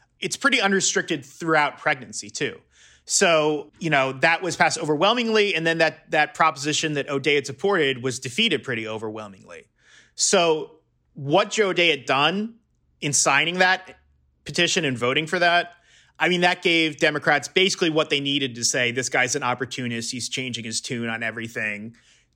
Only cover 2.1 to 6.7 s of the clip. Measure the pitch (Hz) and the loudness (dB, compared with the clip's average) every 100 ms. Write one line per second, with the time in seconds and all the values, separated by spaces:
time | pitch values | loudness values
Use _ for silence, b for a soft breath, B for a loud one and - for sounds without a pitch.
2.1 | - 104 - 127 85 _ b b b b | -14 -12 -6 -6 -8 _ b b b b
3.1 | - 190 160 151 147 - - 165 143 131 | 2 4 6 4 0 -4 -6 0 2 2
4.1 | 131 160 170 180 - 165 - 151 147 196 | 2 2 2 0 2 2 2 -2 2 2
5.1 | 247 226 214 202 160 165 165 160 - - | 2 2 2 2 0 0 2 0 0 -4
6.1 | 160 147 - 160 139 147 | 0 0 2 2 2 -4